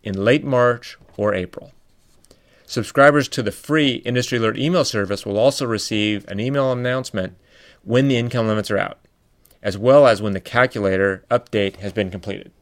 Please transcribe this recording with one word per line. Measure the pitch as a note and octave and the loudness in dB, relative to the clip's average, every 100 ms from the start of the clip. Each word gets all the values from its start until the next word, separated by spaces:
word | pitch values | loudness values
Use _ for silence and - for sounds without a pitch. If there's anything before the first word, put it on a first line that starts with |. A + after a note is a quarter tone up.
in | G#2+ G2 G#2 | -6 -2 2
late | D3 | 2
March | C#3 B2+ B2 A#2+ - - - - | 0 2 2 0 -8 -20 -20 -4
or | G#2 | -2
April. | G2 F2+ - - _ _ _ _ _ _ - _ _ _ | -2 -6 -12 -20 _ _ _ _ _ _ -20 _ _ _
Subscribers | - G#2+ - C#3+ D3 C3 | -8 -4 6 6 6 0
to | - | -4
the | G#2 | -6
free | - - D3+ C#3+ A#2 | -8 -4 0 0 -2
Industry | - B2 B2 B2 | -4 -4 -2 0
Alert | A2+ A#2 | -2 -2
email | C#3+ F3+ | -2 0
service | C#3 A2 F#2+ G2+ - | 0 -2 -4 -4 -4
will | G2+ | 2
also | B2+ - B2 | 2 2 -4
receive | A2 - A2 G#2+ G#2 - | -4 -2 -2 0 -2 -6
an | G2+ | -6
email | A#2+ C#3 C3 | -4 -2 -2
announcement | B2 B2 B2+ B2+ G2+ F#2 F2+ _ _ - _ | -2 -2 -4 -6 -6 -8 -10 _ _ -20 _
when | - A#2+ C#3 | 0 2 4
the | B2 | 2
income | A#2 B2 A2+ | 0 -2 0
limits | G#2+ G2+ | 0 0
are | G2+ | -2
out, | G2 - _ _ _ _ _ _ | -2 -8 _ _ _ _ _ _
as | G#2 F#2+ | -8 -2
well | A#2 C#3+ C3+ | 6 8 8
as | G#2 | 4
when | G#2+ | 0
the | F#2+ | -4
calculator | - A#2 B2+ A2+ G2 F#2+ G2 F#2+ _ | -2 0 0 0 -2 2 0 -2 _
update | B2 - A2 G2 - | -4 -2 -2 -2 -4
has | G2+ | -8
been | G#2+ F#2+ | -4 -6
completed. | F#2 G2+ F#2+ - _ | -6 -10 -12 -14 _